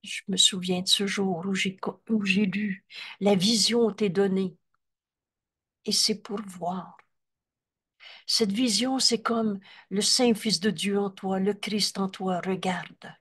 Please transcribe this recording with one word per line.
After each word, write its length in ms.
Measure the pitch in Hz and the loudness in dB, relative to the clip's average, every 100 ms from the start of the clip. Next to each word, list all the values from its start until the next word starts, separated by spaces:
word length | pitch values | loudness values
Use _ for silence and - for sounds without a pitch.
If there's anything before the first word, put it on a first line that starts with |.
Je 180 | - - - | -10 -10 -4
me 100 | 185 | 2
souviens 440 | - 185 180 180 | 2 2 -2 -2
de 60 | 185 | 0
ce 200 | - 202 | 0 0
jour 360 | 208 190 170 190 | 0 0 0 -2
où 80 | 190 | -2
j'ai 200 | 196 - | -2 -4
co-, 260 | - - - | -10 -10 -2
où 140 | 220 | 0
j'ai 220 | 196 190 202 | 2 2 2
lu, « 400 | 196 208 190 _ - - - | 0 -4 -6 _ -16 -16 0
La 140 | 196 | 4
vision 580 | 202 196 226 - 233 226 | 4 4 4 4 4 2
t'est 180 | 202 208 | 2 0
donnée, 460 | 175 196 190 185 - _ _ _ _ _ _ _ _ _ _ _ _ - | 2 2 2 -2 -6 _ _ _ _ _ _ _ _ _ _ _ _ -2
et 60 | |
c'est 300 | 202 - 214 | 2 2 0
pour 200 | - 214 | -6 -8
voir. » 540 | 202 180 170 185 170 - _ _ _ _ _ _ _ _ _ _ - - - | -8 -8 -6 -6 -10 -18 _ _ _ _ _ _ _ _ _ _ -20 -18 -4
Cette 240 | - 214 | 0 2
vision, 480 | 202 254 202 254 262 | 2 2 2 0 0
c'est 240 | - 226 | 0 0
comme 360 | 226 233 220 196 - - _ | -2 0 -2 -4 -10 -20 _
le 120 | 190 | -2
Saint-Fils 580 | 208 - 247 220 220 160 | 0 4 4 2 0 0
de 100 | 208 | 0
Dieu 300 | 160 196 202 | 0 -2 -2
en 100 | 202 | -2
toi, 300 | 196 190 190 | -4 -4 0
le 160 | 196 208 | 0 -2
Christ 420 | - 208 196 196 | -4 -2 -2 -2
en 100 | 190 | -4
toi, 320 | - 190 180 185 | -4 -2 -2 -2
regarde. 680 | 185 185 180 160 - - - | -2 -2 -4 -8 -16 -20 -20